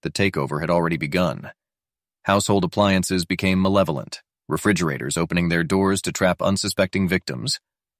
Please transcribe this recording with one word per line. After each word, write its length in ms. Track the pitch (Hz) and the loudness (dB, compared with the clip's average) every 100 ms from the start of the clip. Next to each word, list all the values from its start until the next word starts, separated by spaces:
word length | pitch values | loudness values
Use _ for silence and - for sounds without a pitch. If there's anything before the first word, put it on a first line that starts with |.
the 80 | 80 | -8
takeover 520 | - 98 82 69 73 | 0 0 0 -4 -4
had 100 | 82 | 0
already 260 | 87 82 82 | 0 2 -2
begun. 540 | 73 90 87 50 - - _ _ _ _ _ _ | -2 0 0 -4 -12 -18 _ _ _ _ _ _
Household 400 | - 101 - 101 | 2 2 4 2
appliances 640 | 87 - 101 92 90 92 85 | 2 2 2 2 0 -2 -2
became 360 | 92 95 95 | -2 0 2
malevolent, 600 | 95 98 92 71 - - _ _ - | 2 2 2 -2 -6 -16 _ _ -6
refrigerators 680 | 78 107 90 82 67 65 82 | -2 2 2 0 -4 -4 -4
opening 320 | 82 87 87 | -2 0 0
their 140 | 85 | 0
doors 380 | 85 95 98 98 | 0 2 2 0
to 100 | - | -4
trap 300 | - 92 87 | 0 0 2
unsuspecting 640 | 98 98 101 - 95 98 92 | 0 0 -2 0 0 2 0
victims, 520 | 92 - 64 131 - _ _ _ - | 0 -2 -8 -6 -6 _ _ _ -8